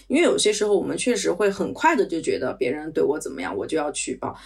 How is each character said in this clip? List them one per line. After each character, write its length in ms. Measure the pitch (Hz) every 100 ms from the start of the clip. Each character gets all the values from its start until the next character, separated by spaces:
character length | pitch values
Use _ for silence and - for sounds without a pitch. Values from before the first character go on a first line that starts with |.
| -
因 80 | 277
为 80 |
有 120 | 311 165
些 160 | 202
时 140 | 208 214
候 100 | 190
我 60 |
们 160 | - 165
确 160 | 254
实 160 | 208 165
会 180 | 185 202
很 240 | 196 175
快 220 | - 320
的 100 | 277
就 160 | 180 165
觉 160 | 143 123
得 160 | 127
别 140 | - 123
人 220 | 151 156
对 100 | 160
我 160 | 165 156
怎 140 | -
么 100 | -
样， 160 | 180 101
我 80 |
就 140 | - 156
要 100 | 147
举 240 | - - -
报， 200 | - -